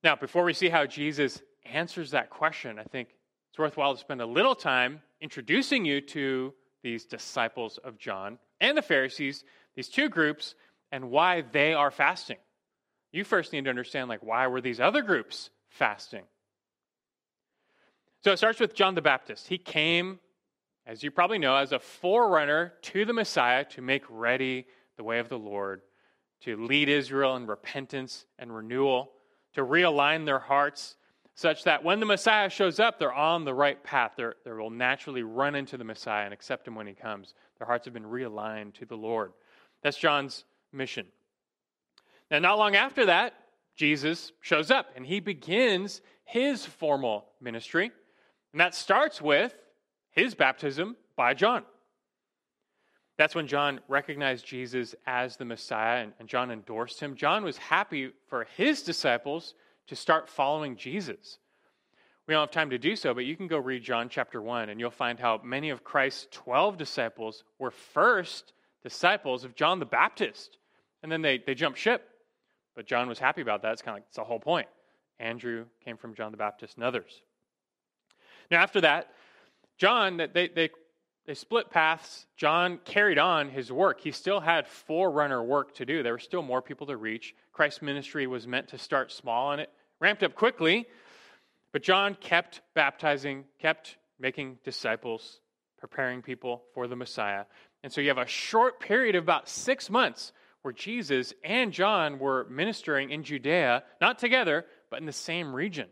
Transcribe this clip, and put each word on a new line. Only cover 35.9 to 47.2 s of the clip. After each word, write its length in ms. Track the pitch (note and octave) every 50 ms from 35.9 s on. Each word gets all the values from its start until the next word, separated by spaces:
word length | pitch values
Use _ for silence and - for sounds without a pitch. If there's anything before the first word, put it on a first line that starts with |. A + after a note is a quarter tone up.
| A2 - - A#2+ G#2+ G#2 G#2
and 100 | G2+ G2+
accept 320 | - - - C3+ A#2+ _
him 80 | - A#2
when 120 | A2 G#2+
he 80 | G#2 G2
comes. 380 | _ - A2+ G#2+ G2+ G2 - - _ _ _ _ _
Their 80 | A2+
hearts 200 | A2 A#2+ A#2+ A#2+
have 80 | C3 A#2+
been 100 | A#2 G#2+
realigned 680 | G#2+ A#2 B2+ C3 A#2+ G#2+ G#2+ G#2 A2 A2 G#2+ G#2 G#2 G#2
to 100 | - B2+
the 120 | A2+ A#2
Lord. 360 | A2 G#2+ A2 A#2 A2+ G#2+ F#2 - _ _ _ _ _ _ _ _ _ _
That's 140 | D3 C#3+
John's 480 | - - E3 D3 C#3+ C#3 C#3 - - - _ _ _ _ _ -
mission. 340 | C#3 C3+ B2 - B2+ G2 F2+ _ _ _ _ _ _ _ _ _ _ _ _ _ _ _ _ _ _ _ _ _ _ _ _
Now, 120 | D#3 D3
not 180 | E3 F3+ G#3 G#3+
long 160 | G#3+ G#3 G3+
after 320 | G3 A3+ C4+ C4+ - B3
that, 280 | F#3+ E3+ F3 A3 A#3+ - - _ _ _ _ _ _ _
Jesus 560 | - D#3 D3 D3+ C#3+ C#3 D3+ E3+ E3+ - - _ _
shows 320 | - - F3 D3+ D#3 D3+ B3+
up, 160 | C4+ - - -
and 100 | B2+ B2+
he 140 | C3+ F3 G#3
begins 800 | F3 G#3 G3 C#3+ - D3+ F3 G#3+ C4 A#3+ G3+ F3+ F#3+ G3+ - - _ _ _ _ _
his 420 | - - A#3 B3+ C#4+ C#4+ G#3+ -
formal 600 | - - _ E3 D3+ C#3+ C#3 C3+ A#2+ G#2+ G#2